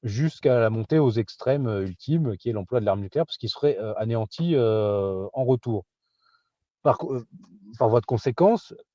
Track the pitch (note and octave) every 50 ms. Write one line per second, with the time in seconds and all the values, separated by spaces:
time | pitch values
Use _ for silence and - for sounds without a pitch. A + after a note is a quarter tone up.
0 | - A#2+ G2+ A2+ D3 D#3+ - - - C3+ B2+ A#2+ A2+ A2 A2 A2+ A2 - D#3+ D#3
1 | D3+ B2+ A2 A2+ A2 - - _ - B2+ C3+ C#3+ C3+ A#2 G#2+ G2 F#2+ F#2+ F2+ _
2 | - - D3+ E3+ D#3+ B2+ G#2 F#2 - A#2+ A2 G#2+ F#2+ - B2 B2 G#2+ G#2 G2 G2+
3 | G2+ F#2+ - C#3+ E3 - - - - G#2+ - - - D3 C3+ F#2+ G#2+ G#2+ G#2 F#2+
4 | A2 A2+ A#2 A#2 A2 G#2 - - E3 F3 E3 C#3 A#2+ A2+ A2 A2 G#2+ G#2 G2+ G2+
5 | G2 G2 F#2+ F#2+ F#2+ G2+ - C3 C3 B2 C3 A#2+ _ B2 A2+ G2+ F2+ _ _ _
6 | _ _ _ _ _ _ _ _ _ _ _ _ _ _ _ _ _ D3 B2+ -
7 | - C#3+ C3+ B2+ A2+ _ _ - - _ - - - G#2 A2+ A2+ B2+ A2+ A2 A#2+
8 | G#2+ - B2 A2+ - C3+ A#2 - F3 G3 A#3 G#3 - - - - - _